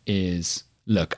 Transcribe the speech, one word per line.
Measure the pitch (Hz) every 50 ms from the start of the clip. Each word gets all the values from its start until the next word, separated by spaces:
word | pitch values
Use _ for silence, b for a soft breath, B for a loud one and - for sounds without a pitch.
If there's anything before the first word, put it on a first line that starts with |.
| -
is, | - 101 98 92 90 87 87 85 - - - - _ _ _ -
look, | - 110 95 92 - -